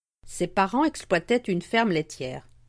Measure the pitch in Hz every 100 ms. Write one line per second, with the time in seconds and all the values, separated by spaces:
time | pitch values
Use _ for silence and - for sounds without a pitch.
0 | _ _ - - 175 - 190 247 311 -
1 | - 170 - 240 233 175 - 226 226 160
2 | 156 - 127 135 - -